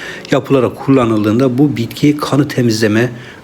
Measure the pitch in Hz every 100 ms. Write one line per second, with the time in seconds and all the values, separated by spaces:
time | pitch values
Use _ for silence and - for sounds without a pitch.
0 | - - - 139 - 135 113 - - 135
1 | 117 110 104 113 135 120 147 117 113 -
2 | 147 147 - 135 147 131 120 107 110 107
3 | 123 - - -